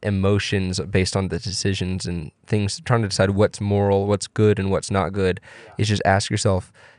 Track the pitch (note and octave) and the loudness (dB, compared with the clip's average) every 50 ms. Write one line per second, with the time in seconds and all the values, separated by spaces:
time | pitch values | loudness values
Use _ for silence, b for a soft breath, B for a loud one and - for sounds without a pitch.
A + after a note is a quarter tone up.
0 | - G#2 G2+ F#2+ F#2+ G2 G#2 G2+ - - G#2+ G2 F#2+ F#2 F2+ F#2+ D2 G2 G2+ F#2+ | -4 -2 0 2 2 2 2 2 0 0 -2 -2 -2 -2 -4 -4 -6 -2 0 0
1 | F#2 - - G2 F#2+ F2 E2+ F2 - - F#2 - - G#2 F#2+ - F#2 F2+ F#2 F2 | 0 2 0 -2 -2 -2 -4 -6 -6 -6 -6 -4 -2 -2 -2 -2 -2 -4 -4 -4
2 | - F2 F2 E2+ D2+ - - _ _ - A2 G#2+ G2+ G2 - - - - B2 A#2 | -4 -6 -6 -6 -8 -10 -14 _ _ -4 -2 -2 0 -2 -4 -8 -2 -2 0 0
3 | A2 F#2+ - - F#2+ G2 G2 G2 A2 C3 - - G#2 G2+ G2+ G2+ G2+ G2+ G2 G2 | 0 -2 0 0 2 2 4 2 2 2 0 -4 -2 0 2 2 4 2 2 2
4 | G2 G2+ G#2 G2 - - _ - G#2+ G#2+ G2+ F#2+ F#2+ G2 F#2+ D#2 - - G2 G2 | 2 0 0 -2 -2 -6 _ 2 4 4 4 2 0 0 -2 -2 -2 0 0 0
5 | F2 E2+ F#2+ G2+ F#2+ F#2 F2 - B B B B B B B B G#2+ G#2+ G#2 G2 | 0 0 -2 0 0 0 0 -2 B B B B B B B B 0 0 0 2
6 | - G2+ F#2+ G2 - - G#2+ G#2 - G#2+ F#2+ F2+ - - b b b b b | 4 4 4 4 2 0 -4 0 0 0 0 0 -4 -8 b b b b b